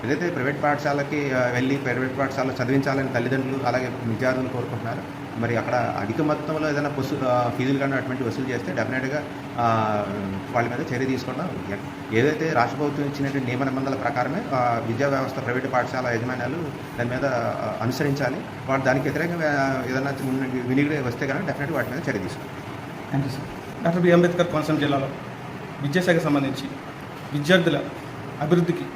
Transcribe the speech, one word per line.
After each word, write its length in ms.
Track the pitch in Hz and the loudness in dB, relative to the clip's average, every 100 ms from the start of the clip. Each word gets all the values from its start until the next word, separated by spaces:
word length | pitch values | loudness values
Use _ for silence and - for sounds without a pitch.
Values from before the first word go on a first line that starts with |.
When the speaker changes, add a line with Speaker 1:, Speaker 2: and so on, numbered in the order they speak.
| 113 | 0
Speaker 1:
ఏదైతే 240 | 156 175 | 0 0
ప్రైవేట్ 340 | 160 131 143 | 0 -2 0
పాఠశాలకి, 680 | 147 143 147 143 139 147 143 | 0 2 0 0 0 -2 0
ఆ, 140 | 127 123 | 2 2
వెళ్ళి 280 | 123 131 139 | 2 2 0
ప్రైవేట్ 440 | 127 123 131 135 | 0 0 -2 0
పాఠశాలలో 460 | 135 - 131 131 123 | -2 0 -2 0 2
చదివించాలని 440 | 139 139 135 131 | 4 4 0 0
తల్లిదండ్రులు 580 | 127 117 131 131 135 123 | 0 0 0 0 0 0
అలాగే 240 | 127 127 120 | 0 -2 -4
విద్యార్థులు 440 | 117 110 127 127 127 | -2 0 2 2 -2
కోరుకుంటున్నారు. 540 | 123 117 113 113 120 - - - 113 | -4 -4 -4 -4 -6 -8 -10 -8 -2
మరి 200 | 117 117 | 0 0
అక్కడ 160 | 113 120 113 90 | 2 0 0 -2
అధిక 200 | 104 113 | -2 0
మొత్తంలో 480 | 151 147 139 156 156 | 2 0 -2 -2 0
ఏదైనా 200 | 143 147 139 | 0 0 -2
వసూ-, 280 | 123 139 131 | -2 0 2
ఆ, 240 | 123 120 113 | 2 2 0
ఫీజులు 200 | 127 139 | 0 2
కానీ 160 | 139 | 2
అటువంటి 300 | 135 127 127 | 0 -2 -2
వసూలు 260 | 117 - 131 | -2 -2 -2
చేస్తే 240 | 120 - | -2 -2
డెఫినెట్గా, 500 | 127 110 127 127 147 139 - - - | -2 0 0 -2 -4 -4 -10 -8 0
ఆ, 100 | 117 113 107 104 98 104 98 98 - | 2 4 2 0 0 -2 -4 -4 -2
వాళ్ళ 180 | 120 117 | 0 0
మీద 100 | 123 156 | -2 -2
చర్య 120 | 123 131 | -2 0
తీసుకోవడం. 440 | 127 - 127 175 95 95 101 - - - | -2 -2 -4 -4 -6 -6 -6 -6 -10 0
ఏదైతే 400 | 110 139 151 160 | 4 4 4 2
రాష్ట్ర 240 | 123 120 135 | 4 2 2
ప్రభుత్వం 280 | 147 143 143 | 0 0 -2
ఇచ్చినటువంటి 420 | 139 139 139 123 | 0 -2 0 0
నియమ 160 | 123 | 0
నిబంధనల 320 | 135 131 135 135 | 0 0 -2 0
ప్రకారమే, 460 | 120 123 123 175 233 | 0 0 0 -2 0
ఆ, 280 | 131 120 117 110 | 2 2 2 0
విద్యా 200 | 113 143 | 2 2
వ్యవస్థ, 360 | 135 131 - | 2 0 -2
ప్రైవేట్ 300 | 123 127 131 | 0 0 2
పాఠశాల 340 | 123 117 131 123 | 2 2 0 0
యాజమాన్యాలు 500 | 117 123 123 123 165 151 - - - | 0 0 -2 -2 -2 -4 -6 -8 -4
దాని 120 | 120 | -2
మీద, 160 | 127 135 | 0 0
ఆ, 480 | 123 110 98 110 98 | 2 0 -2 -4 0
అనుసరించాలి. 560 | 113 120 147 139 127 135 - - - | -2 0 0 2 0 -2 -6 -8 0
వాళ్ళు 160 | 135 131 | 2 4
దానికి 240 | 135 151 | 4 2
వ్యతిరేకంగా, 720 | 139 170 170 156 143 135 131 127 | 0 0 0 2 2 2 0 0
ఆ, 40 | |
ఏదైనా 220 | 131 139 135 | 0 0 -2
ఉన్న 400 | 139 131 131 127 123 | -2 0 0 -2 2
వినియోగం 400 | 131 143 151 123 | 4 4 2 -2
వస్తే 200 | 117 139 | -2 -2
కనుక 200 | 139 151 | 0 -2
డెఫినెట్గా 280 | 127 143 147 | -2 -2 0
వాటి 140 | 117 | -2
మీద 100 | 127 147 | -2 -2
చర్య 100 | 110 | -2
తీసుకుంటాం. 360 | 92 - - - - - - - - | -4 -8 -10 -10 -10 -10 -10 -10 -2
Speaker 2:
థ్యాంక్ 180 | 139 139 | 0 0
యూ 60 | |
సార్. 500 | - - - - - | -4 -8 -10 -10 -2
డాక్టర్ 200 | 165 180 | 0 4
బి 80 | 175 | 6
అంబేద్కర్ 360 | 175 175 175 165 | 8 6 4 2
కోనసీమ 300 | 151 147 151 | 2 2 2
జిల్లాలో 320 | 143 139 135 - - - - - - - | 4 2 0 -6 -10 -10 -10 -10 -10 -6
విద్యాశాఖకు 420 | 139 180 180 165 | 0 2 4 4
సంబంధించి 400 | 160 143 135 127 - - - - - - - | 4 2 2 -2 -6 -8 -10 -12 -12 -12 -4
విద్యార్థుల 460 | 143 143 185 165 143 - - - - - - | -2 6 6 6 2 -2 -8 -10 -10 -10 -4
అభివృద్ధికి 440 | 151 175 170 165 - | 4 4 4 0 -4